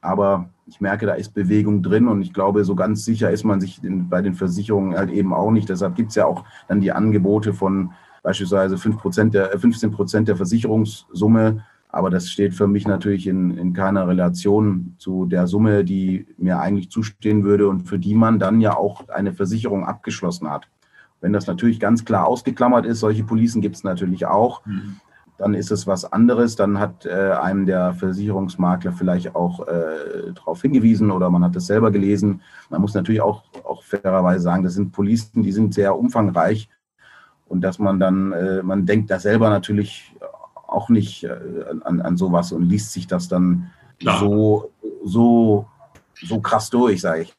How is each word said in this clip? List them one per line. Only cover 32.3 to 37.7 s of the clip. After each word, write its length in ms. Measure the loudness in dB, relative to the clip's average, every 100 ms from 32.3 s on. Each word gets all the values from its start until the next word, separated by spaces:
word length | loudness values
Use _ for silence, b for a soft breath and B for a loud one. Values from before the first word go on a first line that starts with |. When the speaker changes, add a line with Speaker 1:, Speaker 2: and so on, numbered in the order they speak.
| -2 B B B
Speaker 1:
Man 140 | -2
muss 100 | 0
natürlich 300 | 0 0 2
auch, 220 | 2 -2 _ -16
auch 180 | -10 -12
fairerweise 600 | _ -4 0 2 2 2
sagen, 220 | 0 0
das 100 | 0
sind 180 | -2 -4
Policen, 500 | -2 0 0 -2 -2
die 100 | -2
sind 200 | 0 0
sehr 260 | 2 2 2
umfangreich 680 | 0 2 0 2 0 0 -6 _ _ b b b b b _
und 140 | -2
dass 160 | -2